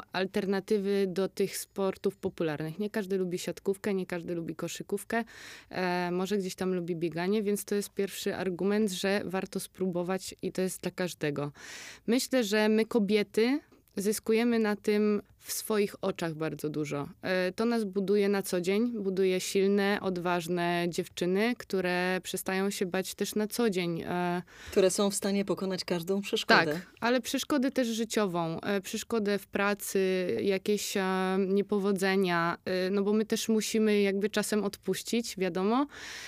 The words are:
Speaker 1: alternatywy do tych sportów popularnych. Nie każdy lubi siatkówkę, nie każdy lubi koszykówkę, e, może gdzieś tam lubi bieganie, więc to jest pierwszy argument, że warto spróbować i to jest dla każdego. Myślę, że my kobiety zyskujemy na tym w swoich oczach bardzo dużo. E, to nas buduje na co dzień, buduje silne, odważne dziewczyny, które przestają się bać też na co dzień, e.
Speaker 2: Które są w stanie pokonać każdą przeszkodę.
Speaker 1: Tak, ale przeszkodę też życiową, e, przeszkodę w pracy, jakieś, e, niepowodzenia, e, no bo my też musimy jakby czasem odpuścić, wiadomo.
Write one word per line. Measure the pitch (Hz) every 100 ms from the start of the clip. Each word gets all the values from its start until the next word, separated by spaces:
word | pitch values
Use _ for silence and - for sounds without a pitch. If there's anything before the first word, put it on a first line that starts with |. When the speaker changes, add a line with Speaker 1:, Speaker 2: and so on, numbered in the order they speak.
| -
Speaker 1:
alternatywy | 175 190 208 190 196 - 214 196 202 196
do | 180 185
tych | - 196 -
sportów | - - 190 - 196 -
popularnych. | 190 - 165 147 160 160
Nie | 208
każdy | 226 185 196
lubi | 185 170
siatkówkę, | - 170 - 196 220
nie | 190 185
każdy | 175 170 170
lubi | 170 160
koszykówkę, | 170 - - 202 - 233 226 - - - -
e, | - 185 180 175
może | 180 185 208
gdzieś | 185 -
tam | 185
lubi | 180 175 165
bieganie, | 170 160 180 214
więc | 202 202 -
to | 202
jest | 202
pierwszy | - 196 - 202 -
argument, | 185 175 196 208 214
że | 180 196 202 -
warto | 190 190 190
spróbować | - - 185 175 175 190 - -
i | 185
to | -
jest | 185 -
dla | 180
każdego. | - 180 - 151 143 147 - - - - - -
Myślę, | 247 - 254
że | 202 214 214
my | 220 220
kobiety | 240 196 214 202 - 233 302 - - _ -
zyskujemy | 196 214 - 220 240 233
na | 214 208
tym | - 208 208 208 - _
w | -
swoich | - - 214 202 -
oczach | 190 185 165
bardzo | 156 156 151 151
dużo. | 147 147 143 156 -
E, | - 185 185
to | 180 226
nas | 233
buduje | 202 196 185 208 202
na | 196
co | 190 180
dzień, | 175 202 240 226
buduje | 196 185 190 185
silne, | - 196 196 202 196 202
odważne | 190 180 175 175 165 180 170 175 170
dziewczyny, | 165 175 - 180 190 233 247
które | - 190 180 180 180 185
przestają | - 190 - 190 196
się | 196 185
bać | 185 185 -
też | 202 214
na | 214
co | - 233
dzień, | 185 170 165
e. | - 180 175 175 - - -
Speaker 2:
Które | 208 185
są | - 202
w | 202
stanie | 202 196 196
pokonać | 170 190 185 -
każdą | 180 170 196
przeszkodę. | 202 220 - 214 165
Speaker 1:
Tak, | 165 - -
ale | 233 254
przeszkodę | - 277 - 294 254
też | - 233
życiową, | 226 226 220 202 170 165 165
e, | - 202
przeszkodę | - 214 - 226 202 202
w | -
pracy, | 196 202 202 - 196 190 185 180 -
jakieś, | 196 190 202 208 - 202
e, | 190 185 185 190 190
niepowodzenia, | 196 196 208 196 190 190 190 185 170 170 - -
e, | 185 185
no | 202
bo | 202
my | 214 214
też | 220 -
musimy | 220 - 220 214 208
jakby | 196 196 214
czasem | - - 214
odpuścić, | 196 - - 185 - 233 233 -
wiadomo. | 185 175 196 247 285 - - -